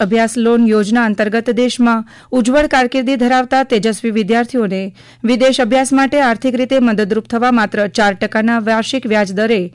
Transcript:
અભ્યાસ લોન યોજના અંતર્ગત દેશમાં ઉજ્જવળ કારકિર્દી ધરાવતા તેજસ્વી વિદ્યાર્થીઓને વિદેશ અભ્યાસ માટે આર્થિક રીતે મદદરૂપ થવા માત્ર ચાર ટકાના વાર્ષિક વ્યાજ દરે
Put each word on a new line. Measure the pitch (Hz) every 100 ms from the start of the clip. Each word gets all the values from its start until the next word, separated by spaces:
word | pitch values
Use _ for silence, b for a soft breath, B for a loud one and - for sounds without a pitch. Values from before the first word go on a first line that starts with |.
અભ્યાસ | 202 226 226 247
લોન | 226 233 226
યોજના | 214 208 240
અંતર્ગત | 226 208 208 233 233
દેશમાં | 226 247 240 240 226 220 B B
ઉજ્જવળ | 254 233 277 302
કારકિર્દી | 269 247 269 247 269
ધરાવતા | 247 254 254 262
તેજસ્વી | 262 226 214 208 233
વિદ્યાર્થીઓને | 214 190 233 240 247 208 190 190 B B B
વિદેશ | 226 240 262 254
અભ્યાસ | 233 262 262
માટે | 269 269 294
આર્થિક | 262 220 262
રીતે | 240 254 262
મદદરૂપ | 240 208 208 220
થવા | 214 233 247
માત્ર | 240 202 208 202
ચાર | - 208
ટકાના | 190 214 220 220 233
વાર્ષિક | 214 226 220 262 240
વ્યાજ | 214 196
દરે | 196 220 220 175